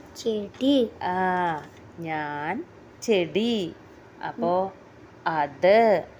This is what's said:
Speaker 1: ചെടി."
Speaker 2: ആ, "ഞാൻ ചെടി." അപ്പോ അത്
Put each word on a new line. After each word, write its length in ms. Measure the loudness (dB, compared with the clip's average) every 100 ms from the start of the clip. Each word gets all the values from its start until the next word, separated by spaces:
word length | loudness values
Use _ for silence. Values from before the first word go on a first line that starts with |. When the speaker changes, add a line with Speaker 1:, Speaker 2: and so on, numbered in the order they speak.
| -6 -8
Speaker 1:
ചെടി." 760 | -6 -4 -8 -2 2 2 2 -2
Speaker 2:
ആ, 140 | -4 0 0 0 -2 -4 -10 -20 -20 -12
"ഞാൻ 680 | -6 -6 -6 -6 -6 -8 -10 -18 -20 -12
ചെടി." 720 | 0 0 2 -2 0 -2 -4 -10 -20 -20 -20 -14 -12
അപ്പോ 440 | -4 0 0 -2 -8 -20 -20 -20 -8 -4
അത് 760 | -2 -2 2 4 6 6 4 0